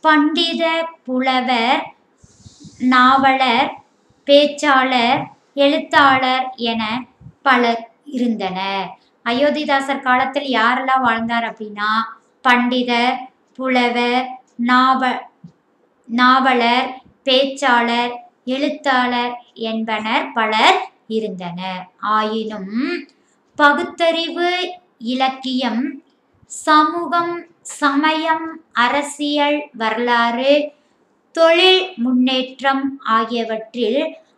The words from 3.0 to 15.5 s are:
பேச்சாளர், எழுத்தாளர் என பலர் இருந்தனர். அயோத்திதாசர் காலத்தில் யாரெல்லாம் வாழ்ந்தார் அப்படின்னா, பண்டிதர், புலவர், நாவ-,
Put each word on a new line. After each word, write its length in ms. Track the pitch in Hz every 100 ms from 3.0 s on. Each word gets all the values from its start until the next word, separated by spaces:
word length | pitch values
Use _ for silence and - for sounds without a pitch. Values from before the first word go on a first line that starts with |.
| 254 277 269 262 262 233 294 - _ _ _ _ -
பேச்சாளர், 1000 | 285 294 285 302 262 262 254 233 285 - - _
எழுத்தாளர் 1000 | - 277 311 - 320 285 262 254 254 254 -
என 500 | 233 226 214 240 247 _ - _
பலர் 500 | 277 247 240 233 - _ -
இருந்தனர். 920 | 254 240 208 190 180 196 196 175 - _ _ 233
அயோத்திதாசர் 760 | 247 294 302 302 277 277 269
காலத்தில் 520 | 254 254 254 285 277
யாரெல்லாம் 480 | 233 226 254 262 262
வாழ்ந்தார் 420 | 247 226 226 233
அப்படின்னா, 460 | 226 220 214 208 208 220 226 - _ _
பண்டிதர், 720 | 254 247 240 254 240 240 240 247 - _ _
புலவர், 760 | - 262 254 240 233 240 254 254 - _ - 240
நாவ-, 540 | 247 262 262 254 233 - _ -